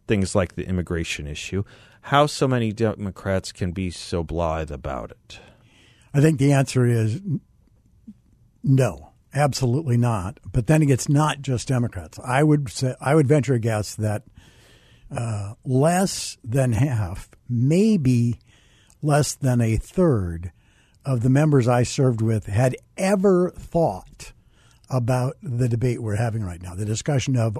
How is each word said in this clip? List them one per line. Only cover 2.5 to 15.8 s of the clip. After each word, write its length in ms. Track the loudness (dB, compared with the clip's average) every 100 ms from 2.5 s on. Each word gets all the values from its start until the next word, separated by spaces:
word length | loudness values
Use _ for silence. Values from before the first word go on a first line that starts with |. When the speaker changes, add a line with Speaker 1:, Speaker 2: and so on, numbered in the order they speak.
| 0 -2
Speaker 1:
Democrats 800 | -2 -2 -2 -8 -8 -4 -2 -4
can 200 | -6 -6
be 180 | -4 -6
so 320 | -8 -6 -6
blithe 480 | -4 -4 -2 -4 -6
about 400 | -8 -8 -10 -10
it. 280 | -16 -20 -20 -20 _ _ _ _ _ _
Speaker 2:
I 80 | 2
think 180 | 4 4
the 140 | 4
answer 320 | 4 2 2 2
is 300 | 2 0 -2
n-, 260 | -4 -6 -8 _ _ _ _ _ -20 -20 _ _ _ _
no, 480 | 2 4 2 -2 -14 _ _
absolutely 640 | -2 0 0 0 0 0 2
not. 420 | 2 -2 -4 -10 -6
But 180 | -2 2
then 140 | 4
again, 120 | 4
it's 160 | 2 2
not 320 | 2 2 0
just 260 | -4 -4 -2
Democrats. 500 | -2 -2 -6 -14 -12
I 200 | -2 2
would 260 | 4 4 0
say, 260 | -4 -4 -2
I 120 | 2
would 140 | 4 4
venture 280 | 4 2 0
a 40 |
guess 340 | 0 -2 -2 -4
that, 280 | -2 -2 -8 -20 -20 _ _ _ _ _ -12
uh, 420 | -6 -4 -6 -8 -10 -4
less 720 | 0